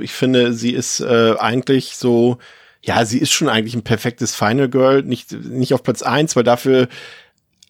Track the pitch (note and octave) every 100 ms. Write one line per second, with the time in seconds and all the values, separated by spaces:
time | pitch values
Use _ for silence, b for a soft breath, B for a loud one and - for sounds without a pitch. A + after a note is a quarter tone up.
0 | A2 - B2+ B2+ A#2+ A#2 A#2+ B2+ - -
1 | - A#2 A2+ G#2+ A2 B2+ C3+ C3 - -
2 | B2 A#2 B2 B2 b b b b - F#2+
3 | A2 B2 D3+ - C#3+ A2 A2 A#2 - A2+
4 | B2 - A2+ - G#2+ C3 C3 C3 C3 C#3
5 | C3+ A#2+ - A2+ A#2 B2+ B2+ C3 - A2+
6 | B2+ C3+ D#3 B2+ A#2+ A#2+ C3+ C3 B2 B
7 | B B B B _ _